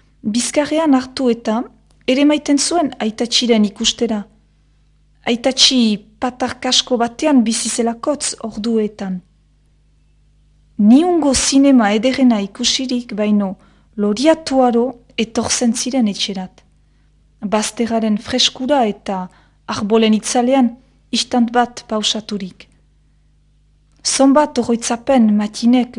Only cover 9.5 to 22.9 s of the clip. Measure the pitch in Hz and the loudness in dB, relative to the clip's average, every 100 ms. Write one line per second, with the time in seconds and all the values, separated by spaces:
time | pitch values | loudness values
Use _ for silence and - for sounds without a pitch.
9.5 | _ _ _ _ _ _ _ _ _ _ | _ _ _ _ _ _ _ _ _ _
10.5 | _ _ - 208 269 359 339 285 254 - | _ _ 2 6 6 6 2 2 0 2
11.5 | 269 277 254 202 214 262 254 254 214 196 | 4 6 6 4 2 0 2 2 2 -2
12.5 | - 240 - 254 247 240 208 214 208 190 | -4 -4 -2 -4 -6 -6 -4 0 0 -2
13.5 | - _ _ _ 208 208 214 311 320 320 | -8 _ _ _ -4 -2 2 2 2 0
14.5 | 262 247 233 254 - _ - 220 240 214 | 0 2 2 -2 -6 _ -6 -4 -4 -4
15.5 | - 240 - 247 262 208 - - 190 185 | -2 -2 -2 -2 -2 -2 -2 -8 -8 -12
16.5 | _ _ _ _ _ _ _ _ - 202 | _ _ _ _ _ _ _ _ -12 -4
17.5 | 214 214 - 226 226 220 208 - 254 - | -4 -2 -4 -4 -2 -2 -2 -4 -2 -2
18.5 | - 262 277 214 202 - 190 180 _ _ | -2 0 0 0 -4 -8 -8 -10 _ _
19.5 | _ - 208 202 226 220 214 - 247 240 | _ -10 -6 0 2 4 2 0 0 2
20.5 | 269 233 - _ _ _ 240 - 247 233 | 2 2 -2 _ _ _ -6 -2 0 0
21.5 | 247 240 - - 214 208 214 214 208 185 | 0 -2 -4 -8 -4 -4 -4 -8 -10 -10
22.5 | - - _ _ | -16 -20 _ _